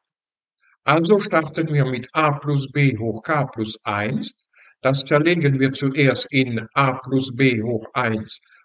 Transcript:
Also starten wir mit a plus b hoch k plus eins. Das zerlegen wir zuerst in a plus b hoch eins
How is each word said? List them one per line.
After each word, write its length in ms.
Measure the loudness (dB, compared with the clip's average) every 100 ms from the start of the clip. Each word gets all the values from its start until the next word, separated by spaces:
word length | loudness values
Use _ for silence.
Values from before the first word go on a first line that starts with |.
| _ _ _ _ _ _ _ _
Also 380 | 0 2 4 2
starten 520 | 2 0 0 -2 -2
wir 120 | 0
mit 240 | 0 -2 -4
a 180 | 0 0 0
plus 340 | -2 -2 -2
b 240 | 2 2 2
hoch 240 | -2 -4
k 220 | -2 -2
plus 320 | -2 -4 -6 -6
eins. 500 | -6 -4 -2 -4 -6 -14 _ _ _ _
Das 240 | 0 0
zerlegen 560 | 2 2 4 2 2 2
wir 120 | 0
zuerst 520 | 0 -2 2 2 2 0
in 360 | 0 0 -2 -4
a 200 | 0 0
plus 360 | 0 -2 -2 -2 0
b 260 | 2 2
hoch 240 | -2 -4 -4
eins 480 | -4 -2 -2 -6 -12 _ _